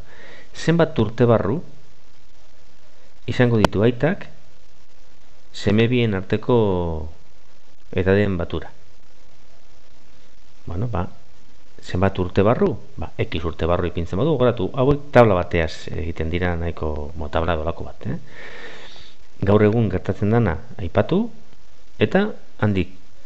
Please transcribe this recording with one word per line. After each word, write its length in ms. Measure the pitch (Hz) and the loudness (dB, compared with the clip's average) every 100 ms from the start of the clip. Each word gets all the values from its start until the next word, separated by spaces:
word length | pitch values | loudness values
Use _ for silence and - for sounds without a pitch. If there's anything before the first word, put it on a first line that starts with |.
| - - - - - | -4 -4 -4 -4 -4
zenbat 440 | - - 170 156 139 | -2 2 4 4 4
urte 280 | 104 101 120 | 0 4 4
barru 340 | 107 92 151 - - - - - - - - - - - - - - - - - | 6 4 0 -2 -4 -4 -4 -4 -4 -4 -4 -4 -4 -4 -4 -4 -4 -4 -4 -4
izango 320 | 117 123 113 | 2 4 4
ditu 220 | 98 92 | 2 4
aitak 440 | 117 120 147 202 - - - - - - - - - - - - - | 2 2 0 0 -6 -6 -6 -6 -6 -6 -6 -4 -4 -4 -4 -4 -6
seme 340 | - 104 104 113 | -2 2 4 4
bien 260 | 123 113 | 4 2
arteko 420 | 95 92 107 - 120 107 90 85 80 78 - - - - - - - - | 0 0 -2 4 4 4 2 0 -2 -4 -6 -6 -4 -4 -4 -4 -4 -2
edadeen 440 | 92 92 98 101 90 | 0 4 4 4 0
batura? 340 | 87 80 - - - - - - - - - - - - - - - - - - - - - | -2 -2 -4 -6 -6 -4 -4 -4 -4 -4 -4 -4 -4 -4 -4 -4 -4 -4 -4 -4 -4 -4 -4
Bueno, 220 | 85 120 | -4 -2
ba, 180 | 98 - - - - - - - - | -2 -4 -4 -6 -6 -4 -4 -6 -6
zenbat 360 | - 90 95 95 | -2 2 2 2
urte 240 | 87 - | 0 4
barru? 300 | 101 127 196 101 - - | 4 4 2 0 -4 -4
Ba, 140 | 82 - | -4 -2
X 260 | - 85 | -2 -2
urte 220 | 85 - 82 | -2 -2 2
barru 220 | 90 87 | 2 2
ipintzen 280 | 87 80 90 | -2 -2 0
badu, 160 | 151 139 | 2 4
gogoratu, 340 | 123 - 92 | 4 2 -2
hauek 360 | - 139 147 - | 2 2 2 4
tabla 220 | 123 113 | 6 8
bateaz 540 | 90 87 85 80 - - | 6 2 2 0 -2 -6
egiten 380 | 85 82 - 80 | -4 -4 -2 -2
dira 240 | 87 90 85 | 0 0 0
nahiko 560 | 85 80 78 76 73 76 | -2 -2 -2 -2 -4 -4
mo-, 120 | 76 | -2
tabla 280 | 82 85 80 | 0 0 0
dolako 260 | 78 - | -2 -4
bat, 220 | 73 - - | -6 -4 -4
eh? 120 | 165 - - - - - - - - - - - - | -4 -4 -4 -4 -4 -4 -6 -6 -4 -4 -6 -6 -2
Gaur 220 | 98 104 104 | 4 6 6
egun 220 | 117 107 | 6 2
gertatzen 400 | 90 - 98 101 | 0 -2 0 2
dana 260 | 117 104 76 - - | 4 4 0 -4 -4
aipatu, 460 | 85 - - 294 240 - - - - - - - | 0 2 2 2 0 -4 -4 -4 -4 -4 -4 0
eta 300 | - 190 214 - - - | 2 2 2 -2 -6 0
handik 320 | 107 95 - - - - | 2 2 0 -2 -4 -4